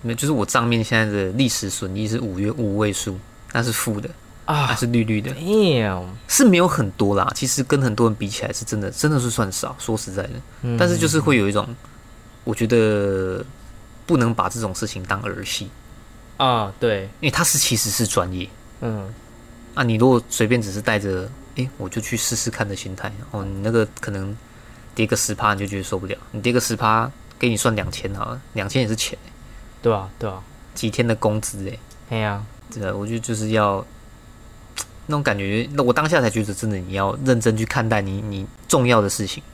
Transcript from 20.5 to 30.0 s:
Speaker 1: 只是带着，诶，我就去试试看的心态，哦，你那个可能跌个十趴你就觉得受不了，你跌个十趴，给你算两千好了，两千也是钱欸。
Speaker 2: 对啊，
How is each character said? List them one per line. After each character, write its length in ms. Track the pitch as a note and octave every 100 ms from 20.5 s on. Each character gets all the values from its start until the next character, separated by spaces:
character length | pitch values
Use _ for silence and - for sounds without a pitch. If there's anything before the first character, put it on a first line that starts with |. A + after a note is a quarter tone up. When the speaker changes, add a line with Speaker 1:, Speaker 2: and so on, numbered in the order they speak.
| B2
Speaker 1:
只 100 | G#2
是 100 | G2
带 180 | G#2 G#2+
着， 280 | G2 F#2 G2+ - - -
诶， 120 | B2+ -
我 120 | F#2+
就 100 | A#2
去 160 | A2+ A#2
试 200 | - A2+
试 160 | -
看 160 | - G#2
的 80 | G2
心 200 | G2 F#2
态， 160 | G#2+ G#2 -
哦， 120 | G#2
你 180 | G2 G2
那 80 | G#2
个 160 | A2+ G#2+ -
可 120 | -
能 260 | G2+ F#2+ G#2+ - - - - -
跌 140 | - A2
个 80 | -
十 180 | -
趴 220 | G#2 G#2+ G2
你 40 |
就 60 | G2+
觉 120 | G2
得 60 |
受 140 | F#2+ F#2+
不 80 | F#2+
了， 100 | - -
你 80 | G#2+
跌 140 | A2
个 60 | B2
十 160 | - A2
趴， 360 | A2 A2 B2 - - -
给 100 | B2
你 80 | A2
算 180 | B2 G#2+
两 160 | F#2
千 220 | - G2
好 120 | G2 -
了， 140 | B2 -
两 160 | G#2+ G2
千 140 | C3
也 40 | A2+
是 80 | A2
钱 220 | - - -
欸。 60 | - - - - - A#2
Speaker 2:
对 80 |
啊， 160 | G#2